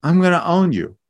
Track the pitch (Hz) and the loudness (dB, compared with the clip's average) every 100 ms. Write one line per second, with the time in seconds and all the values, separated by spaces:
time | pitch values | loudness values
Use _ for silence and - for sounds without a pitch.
0 | 147 175 185 175 175 175 185 113 80 - | 0 2 2 0 0 0 0 -2 -6 -12